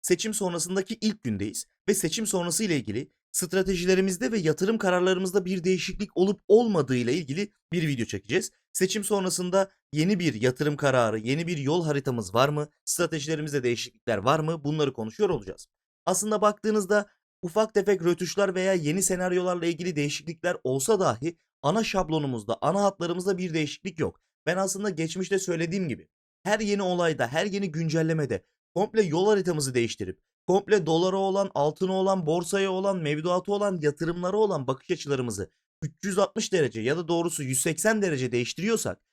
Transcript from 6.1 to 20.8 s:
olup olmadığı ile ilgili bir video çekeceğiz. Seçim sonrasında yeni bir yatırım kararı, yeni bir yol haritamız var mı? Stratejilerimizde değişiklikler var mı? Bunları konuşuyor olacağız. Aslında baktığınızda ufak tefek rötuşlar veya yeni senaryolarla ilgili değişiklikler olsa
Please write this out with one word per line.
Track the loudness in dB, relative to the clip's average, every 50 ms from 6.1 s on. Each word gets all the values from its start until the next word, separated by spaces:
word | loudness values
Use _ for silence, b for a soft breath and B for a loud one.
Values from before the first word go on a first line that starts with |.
| _
olup | 2 2 2 2 -2 _ 6
olmadığı | 6 6 6 6 2 2 2 2 0
ile | 0 2 2 0
ilgili | 0 -2 -4 -4 -4 -4 -6 _ _ _ _ -2
bir | 0 0 0
video | 0 -2 -4
çekeceğiz. | -4 -4 -8 -6 -2 -2 -2 -2 -2 _ _ _ _ _
Seçim | 0 0 0 0 -2 -2
sonrasında | 0 -2 0 0 -2 -2 -2 -2 2 2 2 2 2 b b b _ -2
yeni | 0 2 2 2 2
bir | 2 0 0
yatırım | 2 0 0 2 2 -2 -2 -2
kararı, | 0 0 2 4 4 2 2 0 -2
yeni | -2 -2 -2 -2 -2
bir | -4 -4 -2
yol | 0 0 0 0 0
haritamız | 0 -2 0 0 -2 -4 -2 -4 -2 2
var | 2 2 2
mı? | 2 -2 -6 -6 _ _ _
Stratejilerimizde | -6 -2 -2 -2 -2 -2 -6 -4 -4 -4 -4 -4 -4 -4 0 0
değişiklikler | 0 0 -2 -4 -12 _ _ _ -2 -2 0
var | 2 2 2 2
mı? | 0 -2 -4 -4 -4
Bunları | -4 0 0 0 -2 -2
konuşuyor | -4 -8 -8 -2 0 0 0
olacağız. | 0 -2 -4 -10 -14 -14 -16 _ _ _ _ _ _ _ _
Aslında | -2 -2 0 0 0 0 2
baktığınızda | 2 2 2 2 -2 0 0 0 2 4 2 2 2 b b b b _ _ _ -10
ufak | -2 0 0 0 2 _
tefek | 2 4 4 2 2 4
rötuşlar | 2 2 2 -2 -4 0 0 0 0 0
veya | 0 2 2 2
yeni | 2 2 0 0 0 0
senaryolarla | 0 0 0 0 0 0 2 2 0 -2 0 0
ilgili | -2 -2 -2 -4 -4 -2
değişiklikler | 0 -2 -2 -2 -6 -8 -10 -12 _ -2 -4 -4 -2 _
olsa | -2 0 0